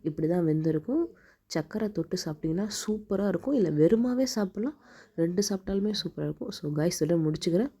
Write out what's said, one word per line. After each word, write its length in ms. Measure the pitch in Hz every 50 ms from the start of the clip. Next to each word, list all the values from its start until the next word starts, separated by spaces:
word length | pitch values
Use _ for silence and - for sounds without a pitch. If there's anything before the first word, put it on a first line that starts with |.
| -
இப்படி 260 | 160 151 - 156 156 175
தான் 120 | 180 170 156
வெந்திருக்கும். 560 | 151 156 156 160 156 156 156 - 262 330 339 339 - - - - _ _ _ _
சக்கரை 380 | - 165 156 - - 220 220 208
தொட்டு 260 | 214 165 160 - - 185 -
சாப்பிட்டிங்கன்னா 420 | 165 151 - - 160 160 180 208 214 - -
சூப்பரா 460 | - - 214 214 214 - 196 190 202 202 180
இருக்கும். 240 | 175 - 262 294 254
இல்ல 100 | 190 160 151 147 156
வெறுமாவே 440 | 170 214 226 240 247 247 254 262 254 -
சாப்பிடலாம். 420 | 220 208 185 - 208 220 285 - _ _ - - - - _ _ - 165
ரெண்டு 200 | 170 180 185 202 -
சாப்பிட்டாலுமே 440 | 202 190 - - 196 196 196 214 214 202 -
சூப்பரா 240 | 165 - - 151 147
இருக்கும். 240 | 151 - - - - -
So, 160 | - 147 151 147
guys, 160 | 151 170 - -
இதோட 240 | 156 151 175 170 160
முடிச்சுக்கிறேன். 460 | 156 156 156 - 175 165 185 240 285 _ _